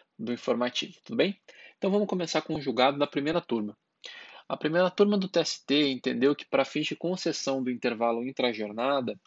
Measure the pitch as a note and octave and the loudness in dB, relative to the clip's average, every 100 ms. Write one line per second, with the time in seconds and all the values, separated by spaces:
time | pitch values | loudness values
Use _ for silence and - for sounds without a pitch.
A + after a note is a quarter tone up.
0 | _ - A2+ A#2+ - A#2 B2 - F#3+ - | _ -12 -8 -4 -2 -2 -2 -4 -8 -12
1 | - A#2 F3+ - _ - - - F#3+ G#3 | -6 0 0 -2 _ -20 -20 -4 0 0
2 | G3+ F#3 E3 D#3 - D#3 C#3 A#2 C3+ C#3+ | 0 -2 -2 -2 -2 -4 -2 2 4 4
3 | C#3+ C#3+ D3 E3+ - A2+ G#2 - _ _ | 0 0 0 -2 0 -2 -4 -10 _ _
4 | - - - - - D#3 D3+ E3+ F3+ - | -20 -18 -20 -16 -8 -4 0 2 2 4
5 | G#3 G#3 F#3 E3 D3+ - - C#3+ C#3+ B2+ | 4 4 2 0 0 -4 0 2 2 0
6 | C3 A#2+ C3+ - - - C3+ D3+ D3+ - | -2 2 2 2 0 0 0 -2 -4 -4
7 | E3+ F3+ E3 - C#3 C3+ B2+ A#2+ B2 A2+ | -4 -2 -2 -2 -2 -2 -2 -2 -2 0
8 | A#2 A#2 B2+ C3 B2 A2 G#2 A2 C3 C#3 | 0 0 -4 -2 -2 0 -6 -2 0 0
9 | A#2 - | -2 -8